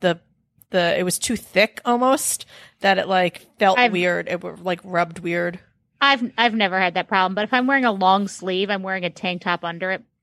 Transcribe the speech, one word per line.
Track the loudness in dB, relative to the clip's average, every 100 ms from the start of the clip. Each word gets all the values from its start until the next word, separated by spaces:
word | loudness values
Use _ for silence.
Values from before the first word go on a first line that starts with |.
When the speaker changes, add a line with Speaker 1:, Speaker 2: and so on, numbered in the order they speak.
Speaker 1:
the, | -2 -2 _ _ _ _ _
the, | 0 2 2
it |
was | 0 -2
too | -4 -4
thick | -2 2 2 0
almost | -2 2 2 2 0 -6 -10 -20 -20 _
that | 0 2
it, | 2
like, | 2 0 -2 -20 _
felt | 2 4
Speaker 2:
I've | 2
Speaker 1:
weird. | 2 0 0 -2
It, | -6
w-, | -6 -8
like, | -6 -6
rubbed | -2 -2 -2 -4
weird. | -4 -2 -4 -6 _ _ _ _
Speaker 2:
I've, | 2 2 -2 0
I've | 0
never | 2 0 2
had | 0
that | -2 0
problem, | 2 2
but | 0
if | -2
I'm | 0 2
wearing | 2 2
a |
long | 2 2 2 0
sleeve, | -6 -4 -4 -2
I'm | -4
wearing | -4 -6
a | -6
tank | -6 -6 -4
top | -4 -4
under | -4 -6 -6
it | -6 -10 _